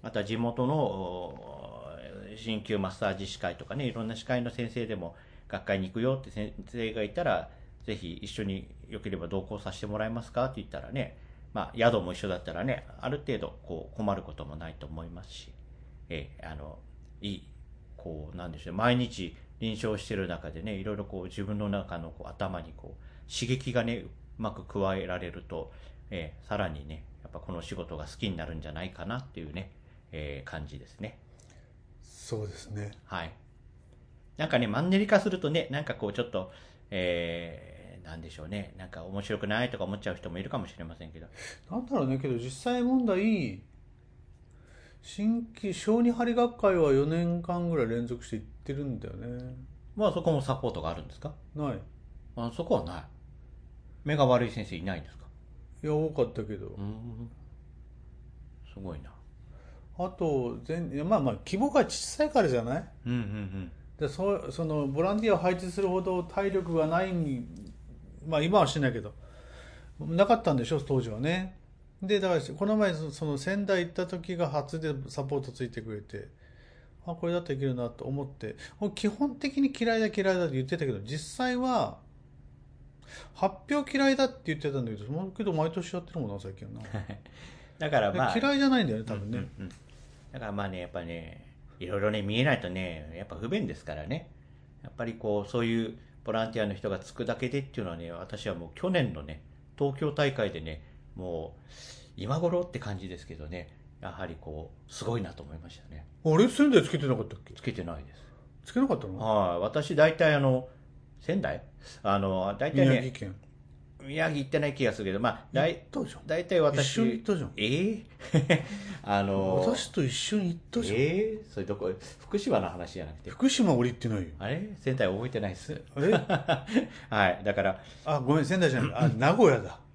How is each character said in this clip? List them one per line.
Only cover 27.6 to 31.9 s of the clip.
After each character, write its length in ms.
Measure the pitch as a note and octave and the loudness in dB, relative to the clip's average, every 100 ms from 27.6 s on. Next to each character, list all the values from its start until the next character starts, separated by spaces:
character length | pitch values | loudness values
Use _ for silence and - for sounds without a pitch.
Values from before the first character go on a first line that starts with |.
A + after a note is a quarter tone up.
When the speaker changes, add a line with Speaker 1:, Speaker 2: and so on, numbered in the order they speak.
Speaker 1:
仕 120 | E2 | -6
事 220 | F#2 E2 D#2 | -8 -8 -8
が 80 | |
好 120 | D2+ - | -10 -6
き 120 | G#2+ | -4
に 60 | E2+ | -4
な 100 | D#2+ | -6
る 80 | |
ん 60 | D#2+ | -8
じ 80 | D2+ | -8
ゃ 40 | |
な 120 | D2+ | -8
い 80 | F#2 | -8
か 140 | - E2+ | -8 -8
な 120 | A#2+ | -6
っ 80 | C3+ | -8
て 140 | - | -12
い 40 | |
う 80 | D#2 | -10
ね、 200 | E2 F#2+ - - - - | -10 -10 -14 -20 -20 -14
え 300 | D#2+ D2+ C#2 | -10 -8 -8
え、 0 | |
感 220 | C2+ D#2+ C#2+ | -10 -10 -10
じ 120 | C#2 | -12
で 80 | B1 | -16
す 140 | - | -12
ね。 180 | G#2+ - - - - - - - - | -12 -12 -20 -20 -20 -20 -20 -20 -20